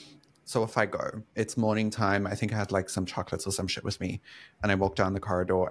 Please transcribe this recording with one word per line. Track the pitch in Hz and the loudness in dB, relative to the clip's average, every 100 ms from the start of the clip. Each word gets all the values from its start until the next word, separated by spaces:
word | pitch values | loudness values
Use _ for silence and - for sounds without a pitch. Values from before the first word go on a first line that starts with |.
| - - _ _ | -20 -20 _ _
So | - 117 | -6 -2
if | 110 120 | 0 0
I | 104 | 0
go, | - - 107 - - | 0 -4 -8 -6 -4
it's | 107 - | -2 2
morning | 107 107 107 | 2 4 2
time. | 113 101 101 98 | 2 2 2 0
I | 104 | -2
think | 107 | -2
I | 107 | -2
had, | 98 | 0
like, | 95 92 | 0 0
some | - 90 | -2 -4
chocolates | - 87 90 98 | -4 -4 -4 -4
or | |
some | 95 92 | -2 -2
shit | - | -4
with | - - | -4 -4
me. | 92 - - - - - | -4 -4 -10 -20 -20 -4
And | 104 | 0
I | 95 | 2
walk | 95 95 | 2 2
down | 95 | 0
the | 98 | 0
corridor | 107 90 90 92 92 | 0 0 2 2 4